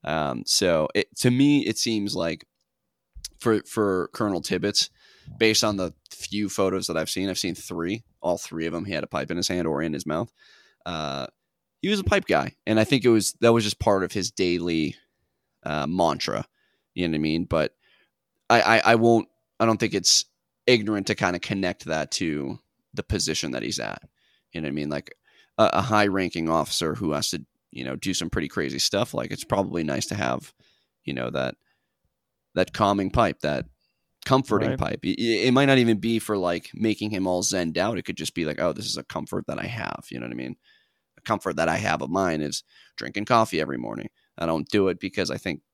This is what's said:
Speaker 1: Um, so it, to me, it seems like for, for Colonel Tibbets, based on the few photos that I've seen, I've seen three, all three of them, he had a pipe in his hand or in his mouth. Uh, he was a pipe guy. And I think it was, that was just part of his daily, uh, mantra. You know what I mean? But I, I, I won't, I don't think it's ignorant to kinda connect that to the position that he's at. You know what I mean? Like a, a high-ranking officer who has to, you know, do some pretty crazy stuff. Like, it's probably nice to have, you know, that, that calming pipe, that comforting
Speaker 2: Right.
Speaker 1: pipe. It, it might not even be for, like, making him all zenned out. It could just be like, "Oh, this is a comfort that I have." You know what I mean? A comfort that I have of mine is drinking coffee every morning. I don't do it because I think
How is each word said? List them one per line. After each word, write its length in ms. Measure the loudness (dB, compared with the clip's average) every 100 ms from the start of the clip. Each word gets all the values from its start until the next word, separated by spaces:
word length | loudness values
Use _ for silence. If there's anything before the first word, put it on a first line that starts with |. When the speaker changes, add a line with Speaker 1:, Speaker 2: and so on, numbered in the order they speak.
Speaker 1:
Um, 400 | -2 -2 -2 -4 -2
so 440 | 2 4 2 2
it, 220 | -2 -4 0
to 140 | 2
me, 340 | 4 6 4 2
it 120 | -2
seems 380 | -2 -2 -2 -2
like 300 | -2 -4 -12 _ _ _ _ _ _ -18 -18 _
for, 220 | 0 0
for 480 | 0 -2 0 0 -4
Colonel 280 | -4 -2 -2
Tibbets, 480 | -2 -2 0 0 -2 _ _ _ -20 2
based 260 | 4 4
on 140 | 2 0
the 160 | -4 -8 _
few 380 | -14 -8 -4 -4
photos 380 | 0 0 0 -2
that 100 | -4
I've 120 | -2
seen, 200 | -4 -4
I've 100 | -2
seen 160 | -4 -6
three, 480 | -8 -6 -4 -6 _ _
all 160 | -2 -2
three 280 | -4 -6 -4
of 80 |
them, 120 | -4 -4
he 80 |
had 100 | -6
a 40 | -4
pipe 240 | -6 -4
in 60 | -4
his 100 | -2
hand 200 | -2 0
or 140 | -2
in 120 | -2
his 120 | -4 -4
mouth. 260 | -4 -4 _ _ -20 _ _ -10
Uh, 420 | -6 -6 -6 -10 _ _ _ _ _
he 80 | -2
was 100 | 0
a 40 |
pipe 220 | 2 0 2
guy. 300 | 0 0 _ 0
And 120 | 2
I 40 |
think 220 | 4 4 6
it 40 |
was, 240 | 4 2 2
that 140 | 4
was 100 | 6
just 160 | 2 0
part 240 | 2 2
of 80 | 2
his 200 | -2 -4
daily, 640 | 0 2 2 2 0 0 -4 _ _ _ _ _ _
uh, 240 | -6 -4 -2
mantra. 580 | 2 2 0 -4 -4 -8 _ _ _ _
You 140 | -4 -2
know 60 |
what 60 | 0
I 20 |
mean? 240 | 0 0 0
But 280 | 0 0 _ _ _ _ _ _ _ _
I, 120 | 4
I, 200 | 6 4 6
I 100 | 6
won't, 340 | 6 4 2 _ _ _
I 60 | 2
don't 140 | 2
think 140 | 0
it's 320 | 0 2 2 0 _ _ _ 4
ignorant 400 | 4 4 -2 -2
to 80 | 0
kinda 240 | 0 -2
connect 460 | -4 -2 -2 -4 -4
that 260 | -4 -2
to 480 | -2 -2 -2 -6 -10 _ _ _
the 100 | -10
position 480 | -4 -4 -2 -2 -4
that 120 | -4
he's 160 | -4 -6
at. 220 | -6 -10 -16 _ _ _ _
You 100 | -8
know 40 | -4
what 60 |
I 20 | -4
mean? 140 | -4
Like 260 | -6 -8 -20 _ _ _ 2
a, 120 | 4
a 80 | 4
high-ranking 680 | 2 2 4 2 -2 -2 0
officer 460 | 0 0 -2 -2 -2
who 180 | -2
has 160 | -2 -2
to, 140 | -6 -12 _ _
you 120 | -12
know, 120 | -8 -6
do 180 | -4 -4
some 140 | -2
pretty 160 | -4 -4
crazy 320 | -4 -4 -2
stuff. 340 | 0 0 -2
Like, 160 | -4 -6
it's 120 | -8
probably 400 | -2 0 0 -2
nice 240 | -2 -2 -4
to 80 | -2
have, 380 | -2 -4 -8 _ _ _ _ _
you 100 | -8
know, 160 | -6 -4
that, 260 | -4 -4 -6 _ _ _ _ _ _ _ _ _ -2
that 180 | -2
calming 380 | 2 2 2 0
pipe, 300 | 2 0 0
that 240 | -2 -4 -6 _ _ _ _ _ 2
comforting 440 | 2 4 0 0
Speaker 2:
Right. 80 | -2
Speaker 1:
pipe. 200 | -2 -2
It, 160 | -4 -2
it 340 | 0 2 4
might 120 | 6 6
not 120 | 6
even 200 | 6 4
be 180 | 2 -2
for, 160 | 0 0
like, 340 | 0 -2 -6
making 380 | -2 0 0 -2
him 160 | -2 0
all 160 | 0
zenned 340 | 0 -2 -2 0
out. 200 | -2 -2
It 60 | -6
could 120 | -8
just 160 | -6
be 120 | -4 -4
like, 140 | 0
"Oh, 140 | -2
this 120 | -2 -6
is 100 | -8
a 60 |
comfort 420 | -6 -8 -6 -6 -6
that 120 | -8
I 60 | -8
have." 400 | -8 -8 -10 -12
You 100 | -12
know 60 | -10
what 80 |
I 20 | -8
mean? 200 | -10 -12 _ _ _ _ _ _
A 40 |
comfort 360 | -4 -2 -2 0
that 120 | 0
I 80 | 0
have 240 | 0 -2
of 80 | -2
mine 320 | 0 0 0
is 220 | -4 -6 _ _ _ -14
drinking 300 | -8 -8 2
coffee 360 | 2 4 0
every 160 | -2 -4
morning. 320 | -6 -8 -12 _ _ -6
I 80 | -2
don't 200 | -2 0
do 180 | 2 2
it 120 | 0
because 300 | -4 -2 -2
I 80 | -4
think 240 | -6 -8 _